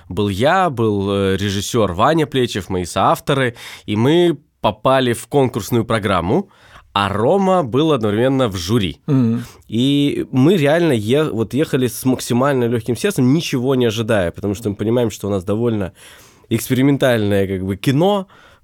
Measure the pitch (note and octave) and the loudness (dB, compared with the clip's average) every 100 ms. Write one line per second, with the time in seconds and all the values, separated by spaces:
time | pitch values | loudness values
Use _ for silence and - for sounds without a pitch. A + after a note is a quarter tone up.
0 | - F#2 G2+ F#2+ C#3 F#3+ F3+ A#2+ A2 G2+ | -10 -4 -2 0 0 2 0 0 0 0
1 | G2 G2 G2 F#2+ G2+ G2 - B2 F#2+ E2+ | 0 0 0 0 -2 -4 -2 0 0 2
2 | B2+ E3 D3 C3 B2 G#2 F2 F#2 F2 F#2+ | 2 2 0 -2 -2 -4 -4 -6 -4 0
3 | A#2 D#3+ - C3+ B2 A#2+ - - - G#2+ | 0 0 -2 -2 -2 -6 -16 -16 -4 0
4 | B2 E3+ F3 E3+ _ _ A2 G2+ C3 C3+ | 2 4 2 0 _ _ -4 0 0 2
5 | B2 A2+ - C#3+ B2+ A#2 - A#2+ G#2 A2+ | 2 -2 -2 0 0 -2 -2 -2 0 -2
6 | G2 F#2 E2+ D#3+ - _ - - _ G2+ | 0 0 0 -2 -2 _ -20 -20 _ -2
7 | G2 G2 B2 G3 F#3+ F#3 C3 B2 D#3+ C3+ | 0 0 2 2 2 2 0 0 2 2
8 | G#2+ G#2 C3 C3+ A#2+ F#2 E2+ A#2 F2+ - | 0 2 2 2 0 -2 -2 0 0 -4
9 | - C3+ A#2 A#2 A#2+ - - A2 C3+ C#3+ | -2 2 2 -2 -8 -18 -6 -2 0 2
10 | C#3+ - - C3 C#3+ F#3+ C#3 E3 E3 A#2 | 0 -2 -2 2 4 4 2 2 2 0
11 | G#2 C#3+ D#3 A2 G#2 B2 D#3 C#3 B2 - | 2 0 0 -2 -2 -2 -2 -2 -2 -2
12 | C3 B2 - A#2+ C#3 C3+ A#2 A#2 A#2+ A#2 | -2 -2 -2 0 2 0 0 -2 -4 -4
13 | G#3 E3+ B2 D#3+ - C3+ B2+ C3 A#2+ G#2+ | -2 2 2 2 0 -4 0 0 0 0
14 | A2 G#2+ E2+ - G2+ F#2+ G#2 G2 G#2+ B2 | 0 0 0 -4 -6 -4 -6 -4 -2 0
15 | A#2 - G2+ G2 F#2+ G#2+ A#2+ G#2+ F2 - | 0 -4 -4 -4 -4 -2 -2 -2 -6 -10
16 | - - - _ _ A2+ - B2+ C#3 C#3 | -20 -20 -20 _ _ -4 0 2 2 2
17 | C3+ A#2 G2+ G2+ F#2+ F#2+ F#2+ F#2+ - C3+ | 2 2 2 0 0 -2 -4 -2 0 2
18 | F#3+ G3+ F#3 - - _ | 2 0 -4 -16 -20 _